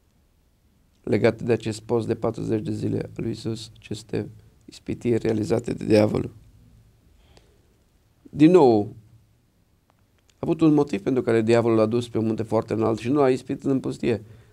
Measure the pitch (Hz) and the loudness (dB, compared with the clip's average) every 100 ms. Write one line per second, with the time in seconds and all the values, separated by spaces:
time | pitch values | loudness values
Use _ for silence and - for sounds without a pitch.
0 | _ _ _ _ _ _ _ _ _ _ | _ _ _ _ _ _ _ _ _ _
1 | - 113 113 113 117 113 117 107 - 120 | -4 0 0 -2 -2 -2 -4 -10 -4 -4
2 | 110 110 117 107 110 110 107 107 107 110 | -2 -4 -4 -6 -4 -4 -4 -6 -6 -6
3 | - - 117 113 113 113 - - - 107 | -8 -10 -10 -8 -10 -10 -14 -20 -16 -16
4 | - 113 107 - - _ - - - 113 | -8 -8 -8 -14 -20 _ -20 -20 -12 -6
5 | 120 113 110 110 104 113 - - - 107 | -2 -2 0 -2 -2 -2 -4 -8 2 4
6 | 107 95 - - - _ - _ _ _ | 4 0 -6 -12 -20 _ -20 _ _ _
7 | _ _ _ - _ _ _ _ _ _ | _ _ _ -20 _ _ _ _ _ _
8 | _ _ - - 156 180 135 110 104 - | _ _ -16 4 6 8 8 6 0 -10
9 | _ _ _ _ _ _ _ _ _ _ | _ _ _ _ _ _ _ _ _ _
10 | _ _ _ _ 139 165 160 147 147 196 | _ _ _ _ -6 2 4 4 0 -2
11 | - 127 123 113 113 117 117 113 107 120 | -2 -2 2 0 4 2 4 2 2 0
12 | 120 117 110 110 110 110 113 107 110 110 | -4 -4 -2 -4 -2 -2 -2 -2 -2 -2
13 | 113 147 135 131 - 135 139 135 131 135 | -2 2 2 0 -4 -6 -2 -2 -4 -6
14 | 135 107 - - _ | -4 -4 -6 -20 _